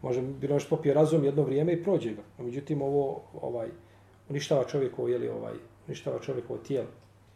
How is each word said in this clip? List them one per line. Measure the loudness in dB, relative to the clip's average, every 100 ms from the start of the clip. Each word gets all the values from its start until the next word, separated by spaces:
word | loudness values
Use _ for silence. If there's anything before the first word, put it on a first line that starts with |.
Može | 0 -2
bilo | -2 -4 0
nešto | 0 2 0
popije | 4
razum | 6 6 6
jedno | 4 2
vrijeme | 2 2 2
i | 2
prođe | 2 0 0
ga. | -6 -12 -10
No, |
međutim, | -6 -6 -4 -2
ovo, | 2 2 0 -4 -10 -8
ovaj, | -6 -4 -6 -10 -20 -20 -20 -20 -6
uništava | -6 2 2
čovjekovo, | 2 0 0 -2 -2
jeli, | 0 -2
ovaj, | -4 -8 -10 -14 -20 -12
uništava | -8 -6 -6
čovjekovo | -4 -6 -6 -10
tijelo. | -4 -4 -4 -10 -20 _ _